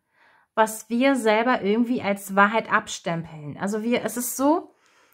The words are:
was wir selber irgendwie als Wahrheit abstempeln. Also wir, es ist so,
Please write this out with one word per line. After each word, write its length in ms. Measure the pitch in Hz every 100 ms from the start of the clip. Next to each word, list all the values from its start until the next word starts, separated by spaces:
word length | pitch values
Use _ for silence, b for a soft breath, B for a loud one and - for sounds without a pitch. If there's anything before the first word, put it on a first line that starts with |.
| b b b b b
was 360 | - 220 220 -
wir 260 | 233 269 262
selber 460 | 220 214 240 247
irgendwie 400 | 190 220 233 254
als 340 | 196 202 - 190
Wahrheit 360 | 202 226 220
abstempeln. 840 | 202 - - 185 165 160 156 147 -
Also 260 | 196 214
wir, 200 | 226 240
es 140 | 220 233
ist 180 | 240 -
so, 400 | 277 339 - b b b b